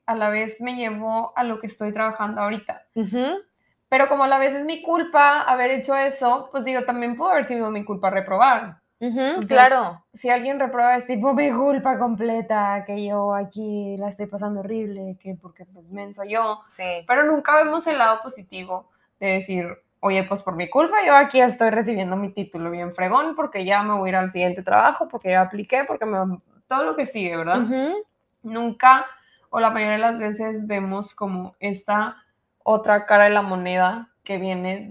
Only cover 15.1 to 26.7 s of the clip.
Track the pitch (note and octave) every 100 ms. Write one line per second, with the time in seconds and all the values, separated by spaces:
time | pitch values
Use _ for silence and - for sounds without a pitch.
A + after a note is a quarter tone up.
15.1 | F#3 F#3+ F3+ F3+ - F3+ F#3 E3 G3 G3+
16.1 | G3+ G3+ A3 A3+ G#3+ - - F#3 F3 E3
17.1 | B3+ D4+ D4+ - D4+ D#4 D#4+ D#4+ D4 A3+
18.1 | A3 A#3+ G#3 F#3 F#3+ F#3 F#3 - _ _
19.1 | - G3 F#3+ F#3 F#3 F3 - _ _ G3
20.1 | F#3+ F#3+ G3+ F#3+ E3+ F3 C4+ E4 G#4 F4+
21.1 | C#4 C#4+ C4 B3 A#3+ A3+ A3 A3 G#3+ F3+
22.1 | F#3+ G3+ G3+ F3+ E3+ E3+ F3 F3 F3 F#3
23.1 | B3 D#4 D#4 D4+ G3+ F#3 G3+ G#3 G3+ F#3+
24.1 | F#3 F#3 F#3 F3+ F3+ F#3 G3+ C4 C#4+ D#4
25.1 | A#3+ F#3+ F#3 F#3 G#3 G3 B3+ C#4 - G#3+
26.1 | F#3+ F#3+ F3+ _ _ -